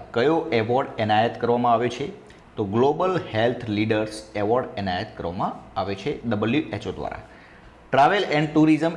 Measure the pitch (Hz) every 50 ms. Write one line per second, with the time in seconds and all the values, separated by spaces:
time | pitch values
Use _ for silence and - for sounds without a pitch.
0 | - - - 117 123 151 165 160 - - 117 113 107 113 120 135 135 131 - -
1 | 110 107 107 107 117 117 - - 120 117 120 120 123 120 120 113 123 120 - -
2 | 143 95 - - - - - - - - - - 107 95 101 117 131 143 151 165
3 | 180 185 185 160 - - - 110 117 127 120 - 117 110 104 101 110 110 110 107
4 | 107 107 - - - - - 104 101 107 120 127 - - - 104 98 95 90 92
5 | 110 - - - 95 85 87 104 151 - - - - - - 98 92 98 98 -
6 | - 143 151 - - 120 110 104 110 113 123 156 - - 104 101 - 92 - 76
7 | 65 - - - - - - - - - - - - - - - - - - 135
8 | 143 160 196 208 175 - 147 147 156 147 - 156 156 156 156 143 160 165 170